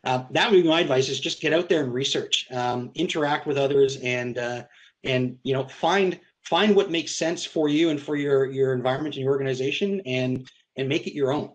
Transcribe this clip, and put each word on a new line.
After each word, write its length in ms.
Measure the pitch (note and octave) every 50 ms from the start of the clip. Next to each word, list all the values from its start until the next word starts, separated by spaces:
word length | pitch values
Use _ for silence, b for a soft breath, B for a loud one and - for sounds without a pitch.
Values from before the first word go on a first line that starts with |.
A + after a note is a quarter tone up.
| -
uh, 200 | B2 B2+ B2+ B2+ -
that 200 | C3+ D#3+ G3 A#3+
would 120 | G#3 F3+
be 40 | E3+ D#3+
my 120 | D#3+ E3+
advice, 280 | F3 D3 C3+ C3 C3 C#3
is 100 | C3+ B2+
just 200 | - E3 - -
get 100 | - D3+
out 160 | D3+ E3+ F3 -
there 160 | F#3 D#3 C#3
and 80 | B2
research, 540 | A#2+ B2+ C#3 - - D3 - - - - - -
um, 400 | - B2 B2 B2 A#2+ B2 B2 B2+ _
interact 520 | D3+ E3 F#3 - E3+ D3 C#3+ D3 D3 -
with 120 | D#3 C#3+ C#3+
others, 380 | C#3 C3+ C#3+ C#3 C#3 C3 C3
and, 420 | B2 B2+ B2+ B2 B2 B2 B2 A#2 B2
uh, 240 | A#2+ A#2+ B2 A#2+ A#2 b b b b b b _
and, 340 | - C#3 C3 B2+ B2+ B2+ B2+ -
you 100 | _ C3+
know, 140 | C3+ C3+ C3+ C3+
find, 500 | - - - D#3+ F3+ G3+ G3 F#3 E3 b b b b _
find 320 | _ - E3+ E3+ G#3 G#3+ G3+
what 140 | G3 F#3+ D#3+
makes 220 | D#3+ E3+ D3+ - -
sense 300 | - E3 D#3+ F3 - -
for 240 | - - E3+ D3+ D3
you 220 | D3 D3+ E3+ E3
and 100 | D3+ C#3
for 160 | - - D3+
your, 300 | C#3+ C#3+ C#3+ C#3 C3+ C3+
your 260 | B2+ C3+ C3 C3+ C3
environment 440 | C3 B2 A#2+ B2+ C3 D3 D#3 D3+ C#3+
and 60 | C#3 C3
your 80 | C3+
organization, 680 | C#3 C#3 C3+ C3+ C3 B2+ C3 C#3 - - G3+ G3 G3+ F#3+ -
and, 420 | C3 B2+ B2+ C3 B2+ B2+ B2+ C3 B B B B B _
and 120 | - C3+ C3+
make 180 | C#3+ E3+ -
it 80 | - -
your 180 | D3 C#3 B2+
own. 180 | C#3+ D3 C3+ -